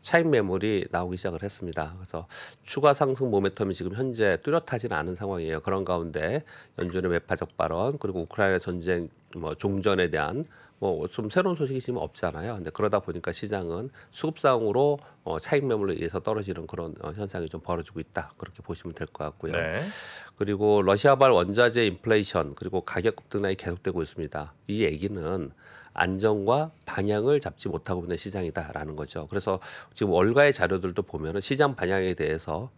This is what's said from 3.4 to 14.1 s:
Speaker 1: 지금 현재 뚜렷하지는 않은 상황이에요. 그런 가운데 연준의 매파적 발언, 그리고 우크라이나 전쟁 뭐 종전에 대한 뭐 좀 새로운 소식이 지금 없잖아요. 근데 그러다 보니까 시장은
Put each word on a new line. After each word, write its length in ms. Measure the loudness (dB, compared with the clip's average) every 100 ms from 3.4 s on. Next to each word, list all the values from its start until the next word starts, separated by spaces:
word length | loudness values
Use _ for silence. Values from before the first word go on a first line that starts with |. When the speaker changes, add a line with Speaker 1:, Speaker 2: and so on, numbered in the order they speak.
| 2 0 -2
Speaker 1:
지금 200 | -2 -4
현재 440 | -2 -4 2 2 2
뚜렷하지는 520 | 2 0 0 -4 -2 -2
않은 180 | -4 -4
상황이에요. 460 | -4 -4 -2 -4
그런 240 | -2 -2 0
가운데 580 | -2 -2 -2 -2 -2 -6 -20 -16 -6
연준의 300 | -4 -2 0
매파적 460 | 0 0 -4 -4 -2
발언, 400 | -2 0 -2 -2
그리고 220 | -4 -4
우크라이나 360 | -6 0 2 2
전쟁 500 | 0 -4 -2 -2 -2 _ _ -8
뭐 180 | -8 -4
종전에 540 | -2 0 2 2 2
대한 360 | 0 -2 -4 -8 -14 -20 _
뭐 280 | -2 -2 -4
좀 200 | -6 -2
새로운 260 | 0 0 -2
소식이 240 | -2 -4
지금 180 | -4 -6
없잖아요. 580 | -6 -4 -6 -4 -8 -6
근데 140 | -8
그러다 300 | -2 2 2
보니까 320 | 0 -6 -6
시장은 580 | -6 -4 -4 -4 -6 -8 -14 -18